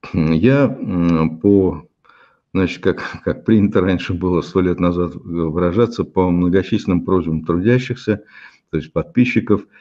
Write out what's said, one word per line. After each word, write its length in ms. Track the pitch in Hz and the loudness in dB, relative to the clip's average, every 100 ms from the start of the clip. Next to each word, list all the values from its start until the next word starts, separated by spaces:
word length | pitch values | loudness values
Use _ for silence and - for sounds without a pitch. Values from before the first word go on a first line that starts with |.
| - | -8
я, 520 | 85 80 82 110 139 135 | -2 0 2 2 2 2
м, 720 | - - 90 85 82 80 80 | -2 -6 0 2 2 0 0
по, 440 | 98 101 92 80 - _ _ _ _ _ _ | 2 4 4 -2 -10 _ _ _ _ _ _
значит, 300 | 92 90 - | -2 -2 0
как, 380 | 95 85 - - - | -2 -2 -4 -8 -6
как 200 | - - | -4 2
принято 360 | 110 101 101 | 4 4 2
раньше 320 | 92 90 - 90 | 0 0 -2 -4
было 260 | 90 87 | -2 -2
сто 200 | - 95 | -2 0
лет 180 | 92 85 | 0 0
назад 360 | 87 87 87 85 | 0 0 -2 -6
выражаться, 880 | - 85 82 78 87 92 120 - 76 | -8 -4 -4 0 0 2 0 -2 -6
по 240 | - 90 | 0 0
многочисленным 760 | 87 90 95 90 110 - 90 85 | 2 2 0 0 -2 0 -2 0
просьбам 400 | 92 82 80 78 | 0 0 -4 -2
трудящихся, 800 | 85 101 123 127 120 - 104 - - - _ _ | -2 2 0 0 -6 -4 -4 -6 -20 -20 _ _
то 60 | 78 | -8
есть 160 | - | -6
подписчиков, 720 | 85 80 - 120 - - 101 - _ | -6 -4 0 2 0 0 -2 -4 _